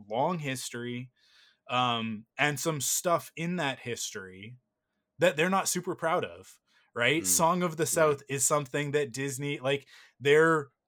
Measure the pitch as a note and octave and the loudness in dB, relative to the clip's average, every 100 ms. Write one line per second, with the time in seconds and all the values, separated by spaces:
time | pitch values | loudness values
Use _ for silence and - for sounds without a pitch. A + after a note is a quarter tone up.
0 | G2+ A2+ D#3+ F3 C#3+ B2+ - A#2+ A#2+ B2 | -6 -2 -2 -2 -6 -6 -8 -10 -8 -8
1 | B2+ _ _ _ _ _ - B2 B2 A#2 | -12 _ _ _ _ _ -4 0 2 0
2 | A2+ G#2+ - - D3 C#3+ E3 D3+ - - | -4 -8 -8 -2 0 0 -2 -2 -2 -2
3 | F3+ E3 - - E3+ F3+ C#3+ B2 B2 A2+ | 0 0 -2 -8 -6 -2 -4 -4 -8 -8
4 | - G#2 F#2+ F#2 G#2+ B2 _ _ _ _ | -8 -10 -14 -16 -18 -20 _ _ _ _
5 | _ - E3+ D3+ F3+ F#3+ D#3+ F3+ F3+ D#3+ | _ 2 2 4 2 2 0 -2 -4 -2
6 | D#3+ E3+ G2 F2 - - _ _ _ A#2 | 0 0 -2 -10 -20 -20 _ _ _ 0
7 | A#2+ D#3 - - E3 F3+ F3 D#3 D3+ E3 | 2 2 2 2 4 2 0 -2 -2 4
8 | D#3 C#3 - C3+ - D3+ C#3 D3 D3 D3 | 4 2 -2 -2 2 0 0 -4 0 -2
9 | D3 C3+ C#3 B2+ C#3+ C#3+ B2+ C#3 - - | -2 -4 -6 -4 -6 -4 -2 -2 -4 -20
10 | - - C#3 D3+ E3 D#3+ C3+ _ | -20 -2 6 8 8 4 0 _